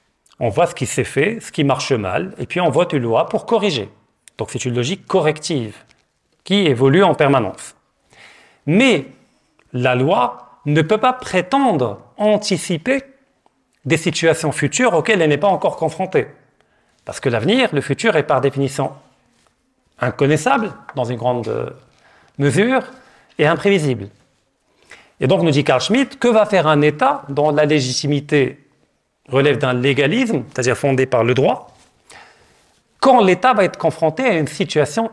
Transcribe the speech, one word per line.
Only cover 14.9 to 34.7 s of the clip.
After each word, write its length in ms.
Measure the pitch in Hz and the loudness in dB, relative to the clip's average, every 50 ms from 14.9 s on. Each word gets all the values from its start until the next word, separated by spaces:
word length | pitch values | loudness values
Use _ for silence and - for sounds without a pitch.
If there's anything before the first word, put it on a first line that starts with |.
| 185 | 2
auxquelles 280 | 165 143 - 214 190 | 0 2 2 2 2
elle 80 | 165 151 | 2 2
n'est 80 | 147 143 | 2 2
pas 100 | 151 - | 2 0
encore 300 | 185 147 - 143 - - | 0 0 0 -4 -2 -2
confrontée. 500 | 165 156 - - 190 185 - 151 113 - - _ _ _ _ _ _ _ _ _ _ _ _ _ _ | -4 -6 -4 -4 -6 -2 0 -2 -2 -2 -8 _ _ _ _ _ _ _ _ _ _ _ _ _ _
Parce 160 | - - - | -14 -12 -6
que 80 | - 131 | -4 -2
l'avenir, 400 | 117 113 110 156 220 262 254 208 | -2 0 0 2 2 2 2 0
le 100 | - 143 | 0 -2
futur, 360 | 127 - 139 - - 226 202 156 | -2 -2 -4 -2 0 0 2 2
est 60 | 139 | 2
par 180 | - 147 127 | 2 0 2
définition 500 | 131 139 135 139 139 131 135 - 139 - - - _ _ _ _ _ _ _ _ _ _ _ _ _ _ _ _ _ _ _ - | 2 0 0 0 -4 -4 -2 -4 -6 -6 -6 -12 _ _ _ _ _ _ _ _ _ _ _ _ _ _ _ _ _ _ _ -6
inconnaissable, 760 | - 127 - - 143 139 156 147 - 247 - 269 220 196 - - - - - | -4 -4 -2 0 0 0 0 0 0 0 0 0 -2 -4 -10 -12 -20 -14 -6
dans 100 | 139 123 | -6 -6
une 120 | 113 127 113 | -6 -6 -4
grande, 300 | 113 127 123 120 110 110 | -4 -4 -4 -4 -4 -6
euh, 220 | 110 113 - - - - _ _ _ _ _ _ _ _ _ _ _ - | -6 -6 -6 -8 -12 -16 _ _ _ _ _ _ _ _ _ _ _ -2
mesure, 460 | 139 143 120 165 208 240 262 262 - - - - - _ _ _ _ _ _ - | -2 0 2 2 2 2 0 -2 -2 -4 -14 -20 -20 _ _ _ _ _ _ -2
et 100 | 156 151 | 0 0
imprévisible. 600 | 165 156 - 202 202 190 151 143 123 104 95 101 _ _ _ _ _ _ _ _ _ _ _ _ _ _ _ _ - - - _ _ - | 0 0 0 2 2 2 2 0 -4 -4 -6 -14 _ _ _ _ _ _ _ _ _ _ _ _ _ _ _ _ -20 -20 -20 _ _ -4
Et 60 | 139 135 | 0 2
donc, 140 | 180 180 | 2 2
nous 100 | 170 165 | 2 2
dit 120 | 143 143 143 | 2 2 2
Carl 180 | - 135 127 | 2 2 0
Schmitt, 360 | - - 202 262 277 - - - | 2 0 0 0 0 -2 -4 -2
que 100 | - 240 | 0 2
va 160 | 233 220 208 | 4 4 2
faire 220 | 208 208 185 156 156 | 2 2 0 2 2
un 140 | 156 147 | 2 4
État 420 | 147 151 147 151 254 262 - 143 - - | 4 2 2 2 0 0 0 -2 -6 -8
dont 240 | 139 139 147 151 | -2 0 0 0
la 140 | 147 147 151 | 2 2 2
légitimité 1000 | 147 156 151 131 127 127 - - 143 147 139 143 147 151 147 131 - - - _ _ _ _ _ _ _ _ _ _ _ _ _ - | 2 2 2 0 -2 -4 -4 -2 -2 -2 -2 -2 0 0 2 2 0 -2 -8 _ _ _ _ _ _ _ _ _ _ _ _ _ -4
relève 300 | 123 135 139 147 139 117 | 0 2 2 2 2 0
d'un 160 | 139 131 127 | 0 -2 -2
légalisme, 680 | 123 123 139 139 123 143 139 175 240 269 220 226 135 117 - | 0 0 0 2 2 2 0 2 0 0 0 -2 -4 -4 -6
c'est-à-dire 300 | - - 120 123 120 - | -8 -4 -2 -2 0 0
fondé 280 | - 143 135 127 131 | 0 0 0 0 0
par 180 | 123 - 120 113 | 0 2 0 2
le 100 | 117 123 | 2 2
droit, 420 | 120 135 156 - - - - _ _ _ _ _ _ _ _ - - - - _ _ _ _ _ _ _ _ _ _ _ _ _ - | 2 2 0 0 -2 -6 -18 _ _ _ _ _ _ _ _ -20 -20 -20 -20 _ _ _ _ _ _ _ _ _ _ _ _ _ 0
quand 220 | - 262 262 247 | 4 4 6 6
l'État 320 | 208 185 180 180 - 254 247 | 6 4 2 2 2 0 2
va 100 | 208 190 | 2 2
être 140 | 175 - - | 0 0 -2
confronté 460 | - 165 - - - 156 156 - 262 | -4 -4 -2 0 -2 -2 -2 0 -2
à 100 | 262 208 | 0 0
une 140 | 160 151 131 | 0 -2 -4
situation 640 | - - 196 - | -4 -4 -4 -2